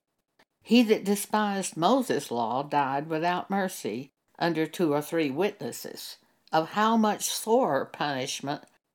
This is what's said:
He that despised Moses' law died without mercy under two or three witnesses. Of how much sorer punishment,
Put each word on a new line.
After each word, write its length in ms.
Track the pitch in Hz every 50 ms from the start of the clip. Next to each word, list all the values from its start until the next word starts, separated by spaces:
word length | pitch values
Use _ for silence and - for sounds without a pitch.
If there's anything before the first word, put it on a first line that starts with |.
| _ _ _ _ _ _ _ _ _ _ _ _ _
He 200 | - 220 247 247
that 200 | 208 220 - -
despised 720 | 196 202 196 - - - 214 214 208 202 196 185 - -
Moses' 540 | 156 160 185 240 277 240 - 131 107 - -
law 320 | 120 120 117 110 120 131 143
died 460 | 147 147 147 143 131 135 139 151 160
without 420 | 160 156 165 175 180 180 - -
mercy 600 | 196 196 190 185 - - - 110 101 120 139 143 _ _ _ _ _ -
under 260 | - 170 165 156 160
two 300 | 156 - - 185 156 143
or 80 | 147 151
three 260 | - - 165 160 139
witnesses. 920 | 127 147 190 208 - - 147 120 110 - - - - - - - - - _ _ _ _ _ _ -
Of 180 | 160 160 160
how 260 | - 202 214 220 226
much 280 | 226 220 214 196 - -
sorer 600 | - - - - 220 226 254 254 180 143 135 165
punishment, 800 | - - - 160 147 143 131 127 135 - - - 139 147 - - - _ _ _ _ _